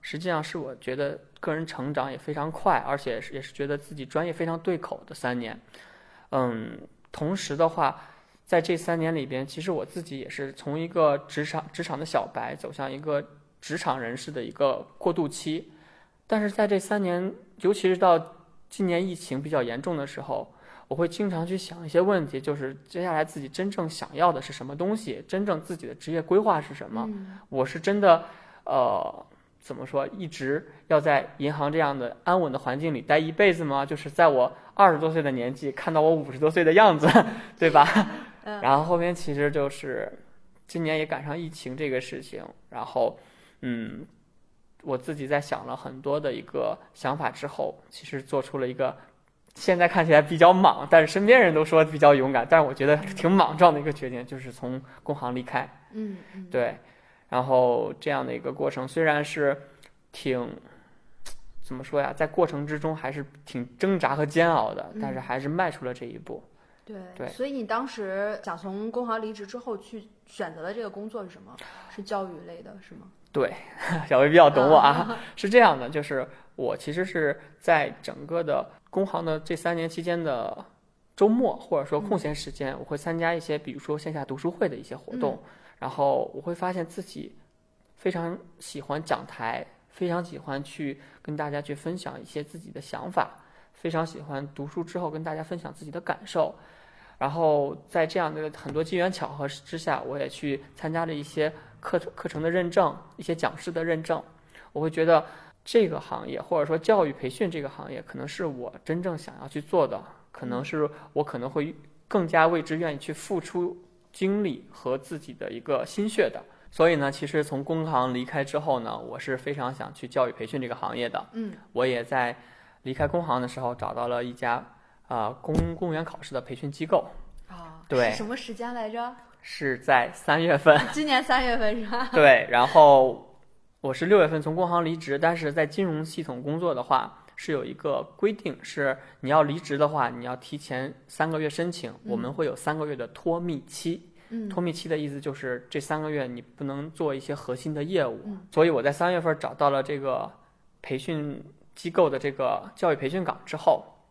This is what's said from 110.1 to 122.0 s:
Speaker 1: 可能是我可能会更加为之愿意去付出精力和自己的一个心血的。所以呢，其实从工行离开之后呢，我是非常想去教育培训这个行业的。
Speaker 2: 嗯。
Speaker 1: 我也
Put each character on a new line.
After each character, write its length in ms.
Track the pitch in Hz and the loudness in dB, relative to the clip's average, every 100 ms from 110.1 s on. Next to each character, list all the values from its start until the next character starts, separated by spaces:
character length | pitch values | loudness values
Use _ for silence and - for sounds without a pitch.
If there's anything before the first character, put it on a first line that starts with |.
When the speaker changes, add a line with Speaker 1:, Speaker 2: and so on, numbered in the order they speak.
| - _ | -20 _
Speaker 1:
可 160 | - 123 | -14 -6
能 160 | 120 | -6
是 260 | 143 156 147 151 - | -4 -2 -2 -4 -8
我 120 | - | -4
可 140 | 147 123 | -4 -4
能 100 | 123 | -6
会 260 | 139 151 - - _ _ | -4 -6 -8 -20 _ _
更 220 | 208 170 | -2 2
加 180 | 165 160 | 4 4
为 160 | 170 | 4
之 140 | 147 156 | -2 -4
愿 180 | 170 | -2
意 40 | 143 | -4
去 160 | - | -8
付 260 | 151 - 185 | -10 -4 -4
出 420 | 160 180 175 175 - _ _ | -4 -4 -4 -6 -18 _ _
精 320 | - 190 202 | -4 0 0
力 220 | 202 127 - | 0 -4 -10
和 280 | - - 131 | -10 -4 -4
自 200 | 131 160 | -6 -12
己 140 | - | -12
的 180 | - - | -12 -10
一 80 | 117 | -10
个 260 | 117 135 - | -2 -2 -2
心 200 | - 208 | -2 -2
血 220 | 214 147 | 2 0
的。 140 | - - - - | 0 -16 -20 -20
所 200 | - 131 | 4 4
以 60 | 160 | 4
呢， 140 | 139 | 0
其 160 | 139 143 | -2 -4
实 160 | 156 | -2
从 220 | 147 139 | -2 -4
工 220 | 139 160 160 | -4 -4 0
行 260 | 139 127 | 0 0
离 140 | 123 127 | -2 -4
开 180 | 143 | -4
之 140 | 139 147 | -2 -4
后 220 | 151 131 | -2 -2
呢， 180 | 113 113 | -2 -8
我 200 | 120 120 | -10 -12
是 200 | 135 131 | -6 -6
非 160 | 135 | -6
常 200 | 143 127 | -6 -6
想 180 | 135 - | -8 -12
去 120 | - 127 | -12 -6
教 220 | 143 123 | 0 0
育 40 | |
培 140 | - 113 | -2 -8
训 140 | 143 | -6
这 80 | 127 | -6
个 60 | |
行 200 | 120 - | -6 -6
业 140 | 120 120 | -4 -4
的。 180 | - - | -4 -8
Speaker 2:
嗯。 220 | 220 214 185 - | -10 -10 -12 -10
Speaker 1:
我 140 | 120 127 | -2 0
也 180 | 123 | 0